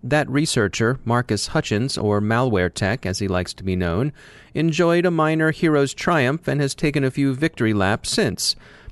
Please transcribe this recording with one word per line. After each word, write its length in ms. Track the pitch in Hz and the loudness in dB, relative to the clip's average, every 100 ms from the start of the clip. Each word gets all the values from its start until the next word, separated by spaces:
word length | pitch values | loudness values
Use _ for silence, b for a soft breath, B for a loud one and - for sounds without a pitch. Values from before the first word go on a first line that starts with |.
That 300 | 123 147 147 | 0 0 0
researcher, 680 | 135 156 - 101 - 113 123 | 0 0 2 0 2 0 0
Marcus 440 | 117 120 120 101 - | 0 -2 0 -2 -2
Hutchins, 500 | 160 - 104 101 - | -4 -2 -2 -2 -2
or 220 | 104 104 | 0 0
Malware 520 | 104 113 131 104 90 | 2 0 2 2 0
Tech 320 | - 107 123 | 0 -2 -2
as 140 | 92 92 | -4 -4
he 80 | 101 | -2
likes 260 | 90 90 | -2 -2
to 100 | - | -6
be 100 | 95 | -4
known, 380 | 92 90 87 143 - B B B | -2 0 0 -2 -6 B B B
enjoyed 500 | - 165 160 170 170 | -2 0 2 2 4
a 60 | 175 | 2
minor 400 | 165 156 160 160 | 2 2 2 0
hero's 420 | 156 165 151 139 | 2 2 2 2
triumph 540 | - - 170 127 156 - | -2 0 2 2 0 -2
and 140 | 139 | -2
has 160 | 139 - | -2 -2
taken 260 | 156 147 | -2 0
a 80 | 135 | -2
few 240 | 127 139 | 0 -2
victory 400 | 131 156 - 110 | 0 -2 0 0
laps 360 | 104 95 107 - | 2 2 0 -2
since. 440 | - 175 90 - - B B B | -2 -2 -2 -4 -6 B B B